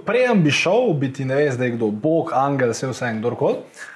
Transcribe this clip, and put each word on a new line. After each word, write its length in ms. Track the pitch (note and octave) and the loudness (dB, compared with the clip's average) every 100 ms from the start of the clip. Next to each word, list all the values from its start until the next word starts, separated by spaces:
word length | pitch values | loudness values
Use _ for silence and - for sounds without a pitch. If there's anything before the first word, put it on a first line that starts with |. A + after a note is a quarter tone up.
preden 400 | - A#3 B3+ G#3+ | -2 0 2 4
bi 80 | D3+ | 4
šel, 440 | C3 D#3+ A3 B3 | 2 2 2 2
bi 160 | D3+ C3+ | 0 -2
ti, 140 | - | -4
ne 120 | C3 C3+ | -2 0
vem 160 | D3 | 0
zdaj 200 | B2 B2+ | 0 -2
kdo, 160 | A#2 A2 | 0 -2
Bog, 420 | G#2+ D#3 E3 - | 0 0 0 0
angel, 400 | B2+ C#3 C#3 B2 | 0 0 2 0
saj 180 | A2 C3 | 0 -6
vseeno, 300 | A#2+ B2 A2 | -4 -4 -2
kdorkoli, 380 | A#2 A2+ D#3+ B3+ - - - | -4 0 -2 -2 -8 -18 -20